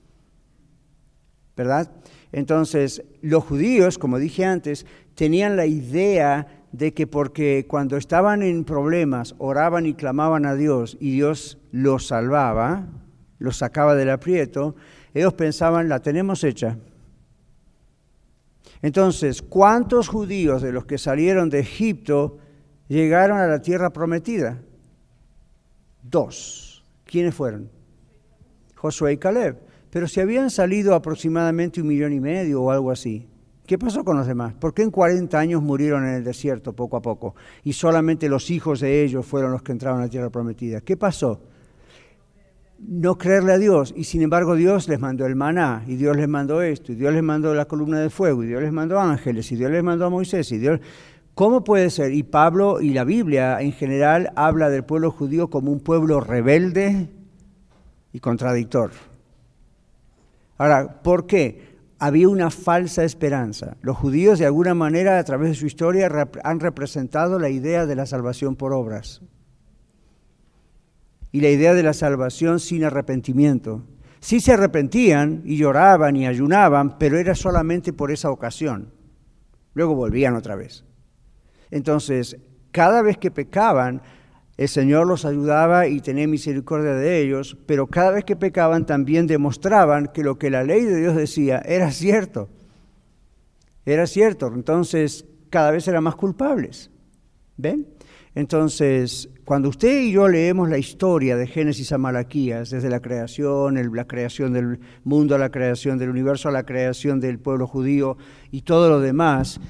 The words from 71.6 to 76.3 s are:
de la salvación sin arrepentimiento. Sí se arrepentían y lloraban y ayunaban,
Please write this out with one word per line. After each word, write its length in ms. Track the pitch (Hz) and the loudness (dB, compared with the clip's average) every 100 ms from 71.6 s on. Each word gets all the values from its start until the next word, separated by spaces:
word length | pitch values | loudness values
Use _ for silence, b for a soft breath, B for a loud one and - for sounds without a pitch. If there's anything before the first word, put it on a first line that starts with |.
| 160 | 6
de 80 | 180 | 6
la 120 | 156 | 4
salvación 640 | 151 151 139 127 - 165 170 | 0 0 0 -4 -2 0 0
sin 240 | - 170 | -2 -2
arrepentimiento. 1000 | 156 139 131 131 120 131 147 131 110 110 - - b b | -2 -2 -4 -4 -2 2 4 2 -2 -10 -12 -20 b b
Sí 200 | - 226 | -2 2
se 140 | 226 | 6
arrepentían 880 | 226 196 160 139 226 233 147 147 160 | 6 6 2 0 4 4 4 2 -2
y 140 | 160 147 | -4 0
lloraban 580 | 147 135 190 185 151 139 | 2 6 8 8 6 2
y 120 | |
ayunaban, 720 | 131 | 0